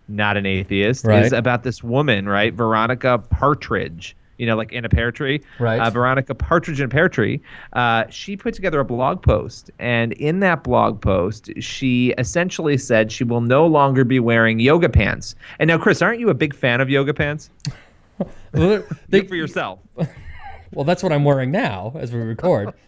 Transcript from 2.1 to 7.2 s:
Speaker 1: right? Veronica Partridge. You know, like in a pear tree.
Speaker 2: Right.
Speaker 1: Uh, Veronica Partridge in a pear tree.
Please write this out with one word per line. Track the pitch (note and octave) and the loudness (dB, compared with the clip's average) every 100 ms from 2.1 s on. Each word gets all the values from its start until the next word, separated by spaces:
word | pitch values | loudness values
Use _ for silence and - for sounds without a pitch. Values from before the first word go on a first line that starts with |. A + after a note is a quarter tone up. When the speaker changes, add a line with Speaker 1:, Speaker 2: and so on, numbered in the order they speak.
| G2+ G2+ | 0 0
Speaker 1:
right? | G2+ A2 | 0 0
Veronica | F#2 A2+ A2 A2+ B2 C3 A#2+ | 0 0 2 0 0 0 0
Partridge. | - - C#3 D3 - G2+ - - - - _ - | -2 0 0 0 -2 -6 -6 -10 -18 -20 _ -6
You | A#2 | -2
know, | A2 | -2
like | A2 | -4
in | B2 | -8
a | A2+ | -2
pear | A#2 A#2 | 0 0
tree. | A2+ C3+ D3 - - | -4 -4 -4 -6 -6
Speaker 2:
Right. | A#2 A2+ | -2 0
Speaker 1:
Uh, | A#2 | 0
Veronica | A#2+ B2 C3 C3 A#2 | 0 0 0 -2 -4
Partridge | - E3 E3 C#3 | 0 0 0 -4
in | C3 | -2
a | |
pear | C#3 F3+ | 2 2
tree. | - | 2